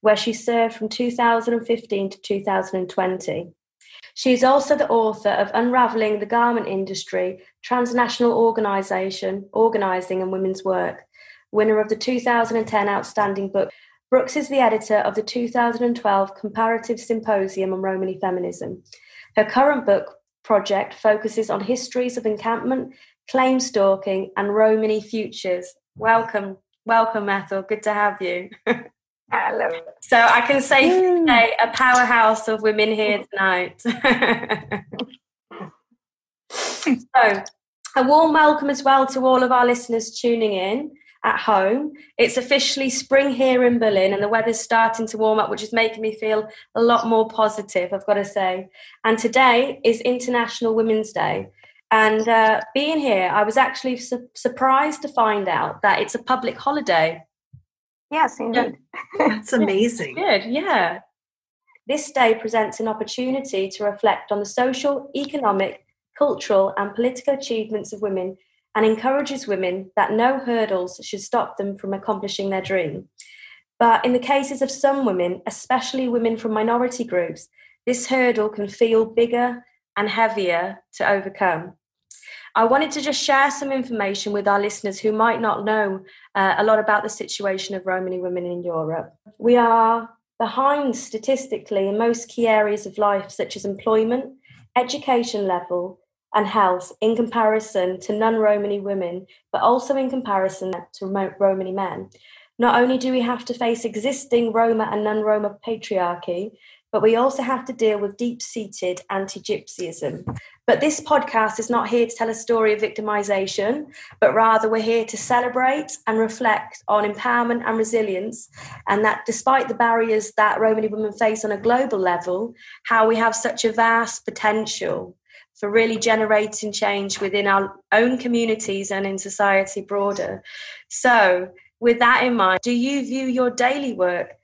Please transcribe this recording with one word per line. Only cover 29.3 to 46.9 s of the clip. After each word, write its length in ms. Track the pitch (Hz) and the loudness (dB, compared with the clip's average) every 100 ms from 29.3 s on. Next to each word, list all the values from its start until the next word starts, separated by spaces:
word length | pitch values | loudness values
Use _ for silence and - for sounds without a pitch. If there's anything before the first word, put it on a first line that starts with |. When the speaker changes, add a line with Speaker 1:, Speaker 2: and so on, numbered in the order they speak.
Speaker 2:
Hello. 380 | - - 226 - - - - | -4 -2 -2 -4 -6 -12 -20
Speaker 1:
So 160 | - 240 | 2 6
I 240 | 233 240 | 6 4
can 180 | 233 277 | 4 0
safely 400 | 254 277 320 370 | 4 4 6 6
Speaker 3:
Woo. 260 | 370 349 330 | 4 4 4
Speaker 1:
say 300 | 240 226 - | 6 4 2
a 80 | 226 | 0
powerhouse 800 | - 254 247 240 233 220 220 - | 2 4 4 4 4 4 4 0
of 140 | 220 | 0
women 320 | 214 214 214 | 2 2 2
here 320 | 220 214 202 - | 2 0 0 -4
tonight. 500 | 196 190 180 180 - 240 | -2 0 2 -2 -6 -6
<laughs> 960 | - 269 247 311 226 - - - 202 - - - - _ _ _ - - _ _ _ _ _ _ _ _ | 0 2 2 2 0 -2 -6 -6 -12 -10 -12 -12 -14 _ _ _ -16 -16 _ _ _ _ _ _ _ _
So, 920 | - 311 - - 262 - 262 226 196 196 _ _ _ - 277 | -8 -8 -4 -2 -2 2 4 4 2 -6 _ _ _ -4 0
a 60 | |
warm 320 | 254 302 320 | 4 6 6
welcome 360 | 302 302 302 277 | 6 6 4 0
as 140 | 277 | 0
well 220 | 277 269 269 | 4 4 4
to 200 | 269 254 | 2 4
all 160 | 254 | 4
of 80 | 254 | 4
our 160 | 247 247 | 4 4
listeners 520 | 247 - 226 220 - | 2 -2 -4 -4 -4
tuning 320 | 240 233 220 | 0 0 0
in 400 | 196 185 233 302 - _ _ | 0 -2 -4 -6 -14 _ _
at 160 | - - | -2 -2
home. 520 | - 202 190 247 302 - - - | 2 4 4 0 -2 -10 -20 0
It's 180 | 240 - | 2 2
officially 540 | 247 277 277 - 269 | 0 0 0 -2 -2
spring 420 | 254 - 269 277 | -4 2 4 4
here 320 | 240 262 247 | 2 2 4
in 140 | 247 240 | 4 4
Berlin 340 | 220 196 190 | 2 4 2
and 100 | 196 | 2
the 60 | 208 | 0
weather's 320 | 226 226 226 | 0 0 -2
starting 460 | - 226 226 226 220 | 0 2 4 0 -6
to 100 | 214 | 0
warm 200 | 220 214 | 2 2
up, 120 | 202 | 0
which 120 | 208 | -4
is 100 | 214 | -4
making 300 | 226 226 214 | 0 0 -2
me 120 | 220 | -6
feel 320 | 214 220 214 214 - - | -4 -2 -2 -2 -14 -8
a 80 | - | 0
lot 260 | 233 | 4